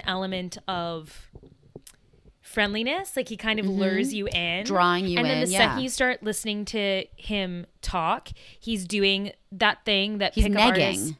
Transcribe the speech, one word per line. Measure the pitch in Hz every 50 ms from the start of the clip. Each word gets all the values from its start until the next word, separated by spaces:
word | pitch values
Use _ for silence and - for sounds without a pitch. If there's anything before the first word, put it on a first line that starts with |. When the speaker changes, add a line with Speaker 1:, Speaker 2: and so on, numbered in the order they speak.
| -
Speaker 1:
element | 202 185 185 190 190 190 185 185 180 - 214 -
of | - 185 175 170 170 170 160 156 151 - - - - - - - - - _ _ _ - - - - - _ _ _ _ _ _ - - _
friendliness. | - - - 220 208 202 208 220 233 262 311 370 392 - -
Like, | 269 247 -
he | 226
kind | - 214 220 220 214
of | 196
Speaker 2:
Mm-hmm. | 196 190 196
Speaker 1:
lures | 190 190 190 190 254 269
you | 220 208 196
in. | 208 - 175 175 170 170 185 214
Speaker 2:
Drawing | 240 - 180 175 175 175 180 190
you | 185 175 -
Speaker 1:
And | -
then | 147 -
Speaker 2:
in, | - -
Speaker 1:
the | 180
Speaker 2:
yeah. | 190 190 - 214
Speaker 1:
second | - 262 262
you | 254
start | - - 262 254 247 - 202
listening | 214 214 - - 220 208 208 208
to | - - 214 202 196 190 190 - - -
him | - - - 214 202 190 185 175 175 - - _ _ -
talk, | - - 180 160 170 220 285 - - - - - - - -
he's | - 226 226 196 185
doing | 170 214 202 196 196 196 196 202 202 - _ _ -
that | 196 180 226 208 - - -
thing | 220 202 196 196 208 214
that | 202 196 - -
Speaker 2:
He's | 214 208
Speaker 1:
pickup | 208 202 208
Speaker 2:
negging. | 214
Speaker 1:
artists | 254 190 190 147 196 185 - - 160 151